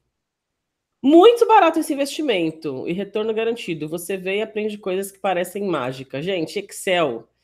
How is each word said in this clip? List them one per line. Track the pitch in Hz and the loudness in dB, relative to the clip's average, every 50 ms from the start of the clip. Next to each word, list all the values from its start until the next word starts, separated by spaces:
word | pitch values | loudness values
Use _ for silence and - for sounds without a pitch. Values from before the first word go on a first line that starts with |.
| _ _ _ _ _ _ _ _ _ _ _ _ _ _ _ _ _ _ _ _ | _ _ _ _ _ _ _ _ _ _ _ _ _ _ _ _ _ _ _ _
"Muito | - 269 311 339 370 466 466 466 466 | 2 6 8 10 10 8 8 6 6
barato | - 440 415 359 330 320 330 | 6 6 6 6 6 2 0
esse | 294 - 302 | -2 -2 -2
investimento | 269 285 277 - - 311 285 214 180 165 160 156 - - 151 131 131 - | -2 -4 -4 -4 -4 -2 0 0 0 0 -2 -4 -6 -8 -8 -6 -6 -6
e | - 170 | -6 -6
retorno | 190 196 196 - 214 220 226 220 | -6 -6 -6 -4 -4 -4 -2 -2
garantido. | 214 226 233 233 226 - - 165 151 151 156 | -2 -2 -2 -4 -4 -6 -8 -8 -6 -6 -8
Você | 160 180 170 - 196 | -8 -8 -6 -8 -8
vê | 185 180 185 190 | -6 -4 -4 -4
e | 208 | -4
aprende | 220 214 - 208 214 214 208 | -4 -6 -6 -6 -6 -6 -8
coisas | 208 - 196 180 190 196 196 | -8 -6 -4 -4 -4 -6 -8
que | - _ | -10 _
parecem | - 196 180 175 180 180 - 202 202 | -4 -2 -2 -2 -2 -4 -6 -6 -4
mágica." | 196 170 143 123 127 131 131 131 - - 135 | -2 -2 -2 -4 -6 -8 -10 -12 -10 -10 -8
Gente, | 151 190 196 180 160 160 - 202 | -4 -4 -4 -4 -4 -6 -6 -8
Excel. | 196 - - - - 202 180 175 165 139 117 107 - _ _ _ | -10 -10 -14 -8 -4 -2 0 0 0 0 -2 -6 -12 _ _ _